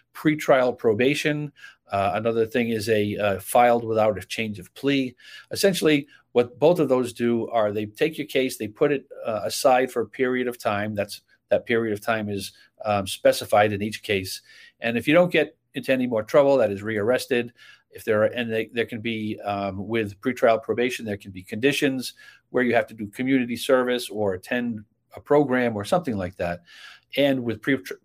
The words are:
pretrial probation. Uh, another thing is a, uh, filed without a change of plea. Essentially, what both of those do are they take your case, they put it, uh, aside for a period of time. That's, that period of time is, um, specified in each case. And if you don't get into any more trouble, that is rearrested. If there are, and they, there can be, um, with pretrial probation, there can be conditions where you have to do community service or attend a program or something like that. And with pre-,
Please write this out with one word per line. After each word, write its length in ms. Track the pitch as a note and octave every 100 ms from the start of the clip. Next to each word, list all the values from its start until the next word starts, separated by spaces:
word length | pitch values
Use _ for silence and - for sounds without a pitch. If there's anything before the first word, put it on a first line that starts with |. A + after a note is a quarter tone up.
| _
pretrial 600 | - D#3 D3+ - C3+ B2+ G#2
probation. 760 | A#2 G#2+ C3 D3 D#3 D3 D3 - - - _
Uh, 220 | G2 G2
another 320 | G2+ A#2 A2+ A2+
thing 240 | B2+ A#2
is 180 | A2+ G#2+
a, 280 | A2 G#2 F2+
uh, 200 | G#2 F#2+
filed 460 | - B2 A#2+ A#2+
without 340 | A2+ A2 G#2+ G2
a 40 |
change 360 | - - A2 G2+
of 160 | F2
plea. 400 | - C#3 C#3 B2+ - - - -
Essentially, 580 | - G3+ F3+ E3 D3 - - _
what 260 | A#2+ A#2+ -
both 200 | D3+ F3
of 100 | C3+
those 240 | B2+ A#2
do 360 | - A#2+ A#2 A2
are 220 | A#2 G#2+
they 140 | G#2
take 320 | G#2+ - D#3 D#3
your 100 | C#3
case, 300 | C3+ C3 -
they 100 | G#2+
put 260 | - D3
it, 140 | C#3 - -
uh, 160 | B2 G#2+
aside 460 | G#2+ - C#3 B2+ B2+
for 120 | A#2+
a 60 | G#2+
period 400 | - B2+ B2+ B2
of 100 | A#2+
time. 360 | A2+ G2+ G#2+
That's, 260 | G2+ G2 - _ _ _
that 160 | - -
period 260 | A#2 A2+
of 80 | G#2
time 280 | - A2+ G#2
is, 220 | G2 F#2+ - _ _
um, 220 | G#2+ G2+ F#2+
specified 640 | - C3+ C3 A#2+ G#2+ G#2+
in 100 | G2+
each 200 | G#2+ -
case. 380 | - G2 F#2+ - - - - _
And 160 | A#2 A#2
if 100 | D3
you 80 |
don't 160 | D#3+ F3+
get 260 | E3 - - _
into 180 | B2 A#2+
any 140 | C3 B2
more 160 | A2
trouble, 340 | G#2+ D3+ C#3 C3+
that 140 | G#2+
is 100 | G2
rearrested. 720 | G#2 G#2+ G#2 B2+ - A#2+ A#2+ - - - _
If 140 | -
there 180 | A2+ G#2+
are, 40 | G#2+
and 240 | B2 A#2
they, 200 | A2 G#2+
there 140 | A#2+ A2
can 160 | A#2+
be, 360 | A#2 A2 G#2+ -
um, 460 | G2+ G2+ G2 F#2+ G2
with 320 | A2+ G#2 G2
pretrial 400 | C3 B2 A#2+ A2+
probation, 420 | - A2+ B2+ B2
there 140 | A2 G2+
can 120 | G#2
be 120 | F#2
conditions 720 | - A2 C3+ C#3 C#3 C3 - - - _ _
where 160 | B2+
you 100 | B2
have 120 | A2+ G#2+
to 80 |
do 120 | A2+ G#2
community 480 | - B2+ C3+ A#2+ A2+
service 520 | - B2+ B2 B2 -
or 240 | G#2 G#2
attend 500 | F#2 - B2 A#2+ G#2+ G#2 _ _
a 60 | -
program 560 | - D3 C3+ B2+ A#2+ G#2
or 80 |
something 320 | G2+ F3 D#3 G2+
like 200 | F2+ -
that. 240 | F2 F2 - - - - _ C3+
And 260 | C#3 C3
with 160 | A#2 A2
pre-, 240 | - C3+ - -